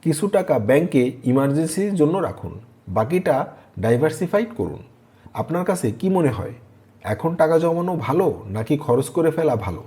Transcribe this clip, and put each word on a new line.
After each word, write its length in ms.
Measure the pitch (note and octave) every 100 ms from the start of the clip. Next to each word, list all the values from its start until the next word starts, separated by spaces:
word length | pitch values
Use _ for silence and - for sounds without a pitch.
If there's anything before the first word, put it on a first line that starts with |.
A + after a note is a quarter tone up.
কিছু 220 | D#3+ D#3 G3+
টাকা 280 | G3 F3+ C#3
ব্যাংকে 420 | G#2 C3+ E3+ D3 B2 B2+
ইমার্জেন্সির 680 | - C3 C#3 C#3+ E3 - G3+ G3
জন্য 200 | D3+ F3+
রাখুন, 360 | D#3 F#2 F2 F2 - - -
বাকিটা 480 | F#2 A2 F3+ F3+ C3+ D3 - - -
ডাইভার্সিফাইড 720 | G#2 A#2+ D#3 D#3 F3 G3+ A3+ -
করুন। 240 | F2 D2 - _ _ _ -
আপনার 300 | - A2 E3 F3+
কাছে 220 | F3+ A#2+
কি 160 | G#2+ F#3+
মনে 220 | F#3+ E3 F#2
হয়, 160 | F#2+ A2+ - - _ _
এখন 280 | - G#2+ D#3+ E3+
টাকা 200 | D#3+ E3
জমানো 340 | E3 E3+ F3 F3
ভালো 320 | A#2 C#3+ F3+ G#2 G2+
নাকি 260 | G2+ A2+ D3
খরচ 300 | D3 B2 C3
করে 200 | - E3
ফেলা 240 | D#3 D#3+ A#2+
ভালো? 260 | G2 E2+